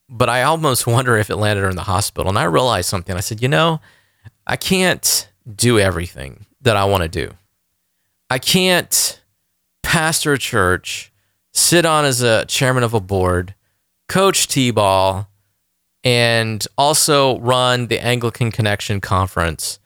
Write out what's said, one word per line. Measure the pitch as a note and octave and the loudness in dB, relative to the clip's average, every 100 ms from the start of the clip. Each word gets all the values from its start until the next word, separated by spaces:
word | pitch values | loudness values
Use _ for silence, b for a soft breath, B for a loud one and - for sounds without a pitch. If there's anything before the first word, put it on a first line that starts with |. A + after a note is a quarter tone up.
| - | -10
But | A#2 A#2+ | -2 0
I | B2 | 2
almost | C3 E3 D#3 B2 - | 0 0 0 0 0
<laughs> | |
wonder | A#2 B2+ A2 | 0 2 0
if | G#2 | 0
it | F2 | -2
landed | G#2 G#2 | -2 0
her | F#2+ | -2
in | F#2 | -4
the | |
hospital. | - F#2+ - - D#2+ | -4 -2 -2 -4 -2
And | G2 | 0
I | |
realized | E3 D3+ B2+ G#2 F2+ | 0 0 0 0 -2
something. | G2 F2 F2+ | -6 -6 -6
I | |
said, | - G#2+ | -6 -4
"You | B2+ | -2
know, | D#3 E3 D#3+ b b b b b b - | 0 0 -2 b b b b b b -10
I | B2+ | -6
can't | - F#3+ F#3 C#3+ - - - _ - | -2 0 0 0 -2 -4 -6 _ -14
do | G2+ A#2+ A#2 | -2 2 4
everything | G2 E2 F2+ - C2+ - - _ | 2 0 -8 -10 -16 -16 -20 _
that | B2 G#2 | 0 2
I | |
want | G2 G2 | 2 0
to | E2+ | 0
do. | F2+ C2 - _ _ _ _ _ _ _ _ - | -4 -8 -10 _ _ _ _ _ _ _ _ -6
I | B2+ | -4
can't | - F#3+ F#3 F3 - - - - _ _ _ _ _ _ | 0 2 4 2 0 -2 -2 -6 _ _ _ _ _ _
pastor | - E3 D#3+ D#3 D#3 | -4 0 0 0 0
a | C#3 | -2
church, | - A#2 F2+ F#2 - - - _ _ _ _ | 0 0 2 0 -4 -12 -14 _ _ _ _
sit | - - E3+ E3 | -2 2 4 4
on | D#3 | 2
as | D3 B2 | 2 2
a | B2 G#2+ - | 2 2 0
chairman | - C3 B2+ | 0 0 2
of | A#2+ | 0
a | A2 | -2
board, | F#2 G2 F#2 F2+ F#2 - _ _ _ _ - | -2 0 2 0 -2 -10 _ _ _ _ -4
coach | F#3 F#3+ F3 - | 0 2 2 -2
T-ball, | C#3+ B2+ A2 G2+ F#2+ F#2+ F#2 G2+ _ _ _ _ _ _ _ | 0 0 2 2 4 2 0 -6 _ _ _ _ _ _ _
and | B2+ A#2+ A#2 A#2 A2+ G#2+ - - | 0 2 2 2 0 -4 -6 0
also | C#3+ D3+ - C#3+ C3+ A#2+ | 0 2 2 4 2 0
run | A#2+ B2+ B2+ B2 A#2+ | 0 2 2 0 -2
the | A2+ | -2
Anglican | A#2 B2 A#2 - A#2 | 0 -2 -2 -2 -2
Connection | - A2 G2+ - G2+ | 0 -2 -2 -4 -6
Conference, | - F#2+ F#2+ - E2 D2+ - - | -2 0 0 -2 -2 -2 -8 -10